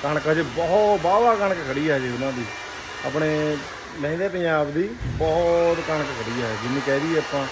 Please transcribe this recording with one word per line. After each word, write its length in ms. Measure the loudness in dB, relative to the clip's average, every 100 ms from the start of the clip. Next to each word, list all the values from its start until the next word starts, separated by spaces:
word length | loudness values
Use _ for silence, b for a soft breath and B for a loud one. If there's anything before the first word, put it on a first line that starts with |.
ਕਣਕ 240 | 0 0 2
ਹਜੇ 160 | 2 0 -2
ਬਹੁਤ 460 | 2 4 6 4
ਵਾਹਵਾ 300 | 4 4 4 4
ਕਣਕ 220 | 2 0 -2
ਖੜੀ 220 | -2 2
ਆ 80 | 2
ਹਜੇ 120 | 0
ਉਹਨਾਂ 220 | -2 -2
ਦੀ, 120 | -4 -6 -8 -12 -12 -12 -8 -4
ਆਪਣੇ 520 | 0 0 0 0 -2 -6 -12 -12 -6
ਲਹਿੰਦੇ 280 | -4 -2 -2
ਪੰਜਾਬ 420 | 0 0 2 2
ਦੀ 160 | 0 -2 -4 -6 -2
ਬਹੁਤ 640 | 0 2 4 4 4 2 0
ਕਣਕ 200 | -2 -2 -6
ਖੜੀ 220 | -6 -4
ਆ, 60 | -4 -4
ਜਿੰਨੀ 180 | -4 -2 0
ਕਹਿ 140 | 0
ਦਈਏ 180 | 2 0
ਆਪਾਂ। 260 | 0 -4 -4